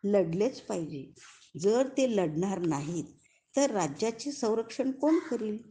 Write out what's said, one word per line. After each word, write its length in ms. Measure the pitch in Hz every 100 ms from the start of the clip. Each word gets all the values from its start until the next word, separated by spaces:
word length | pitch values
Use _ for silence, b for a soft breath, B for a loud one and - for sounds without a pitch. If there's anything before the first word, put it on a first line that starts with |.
लढलेच 580 | 202 202 170 170 226 -
पाहिजे. 440 | - 196 156 139 135 - B B B 151
जर 320 | 185 226 262
ते 280 | 262 262 214
लढणार 440 | 175 151 190 190
नाहीत 460 | 170 143 147 170 147 - b b _ -
तर 160 | 277
राज्याचे 600 | 214 160 139 220 233 285
संरक्षण 600 | 285 226 220 226 - 269
कोण 260 | 262 294 320
करील? 360 | - 233 214 214 -